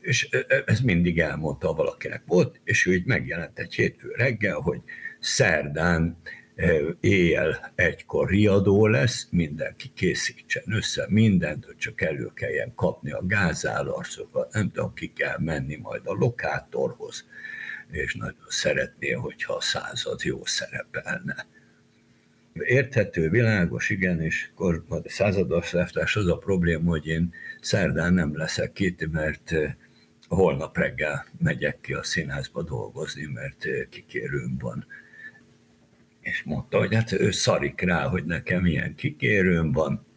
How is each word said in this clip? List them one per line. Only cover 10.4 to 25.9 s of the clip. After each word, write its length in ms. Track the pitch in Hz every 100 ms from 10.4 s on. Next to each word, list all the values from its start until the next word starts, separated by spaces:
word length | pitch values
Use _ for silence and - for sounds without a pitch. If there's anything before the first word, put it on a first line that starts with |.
| - - -
össze 400 | 107 - - -
mindent, 560 | 104 110 92 80 73
hogy 120 | - -
csak 240 | - -
elő 300 | 85 73 58
kelljen 400 | - - 69 55
kapni 360 | - 87 - 73
a 160 | 53 92
gázálarcokat, 1300 | 104 90 73 76 - 69 - - - - - -
nem 180 | 107 101
tudom, 240 | - -
ki 180 | - 82
kell 260 | - 71 -
menni 380 | 76 76 67 76
majd 240 | - 71
a 80 | -
lokátorhoz, 1120 | 95 123 - 78 69 - 62 67 - - - - - - - - - -
és 240 | - 67
nagyon 320 | - - - -
szeretné, 640 | - 78 69 64 - 69
hogyha 440 | 64 - - -
a 60 | -
század 600 | - - - - - -
jó 220 | - -
szerepelne. 1000 | - - - - - - - - - - - - - _ _ _ _ _ _ _ _
Érthető, 760 | - - 127 127 - 101 - 80
világos, 640 | 101 117 107 87 60 -
igen, 320 | - 92 85
és 280 | 80 - -
akkor 320 | - 95 80 -
a 80 | 82
százados 680 | - - 101 98 87 85 -
elvtárs, 420 | 87 87